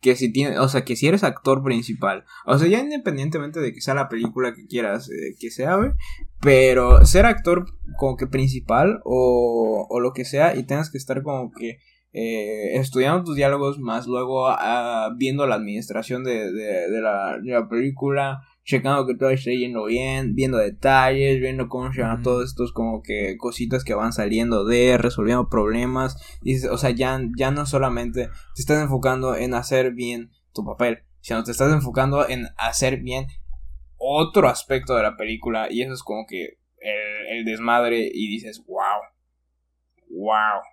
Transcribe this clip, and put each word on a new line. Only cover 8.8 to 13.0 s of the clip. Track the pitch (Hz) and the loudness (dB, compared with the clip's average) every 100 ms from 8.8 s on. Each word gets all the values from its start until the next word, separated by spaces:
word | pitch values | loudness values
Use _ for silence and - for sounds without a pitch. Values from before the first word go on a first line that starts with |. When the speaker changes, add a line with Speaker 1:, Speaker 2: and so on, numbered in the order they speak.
| 170 214 - | 4 2 0
Speaker 1:
o, | 127 127 123 120 117 110 110 104 | 2 4 4 2 2 0 0 -2
o | 120 | -2
lo | 123 | -2
que | 127 127 | -2 -4
sea | 139 165 - | 2 2 2
y | |
tengas | 127 139 151 | -4 -4 -4
que | 139 | -8
estar | 135 135 | -6 -6
como | 143 135 120 | -4 -6 -8
que, | - 117 117 _ _ _ | -10 -12 -12 _ _ _
eh, | - 113 110 104 107 104 131 | -8 -6 -4 -6 -6 -4 -2
estudiando | 135 131 | -2 0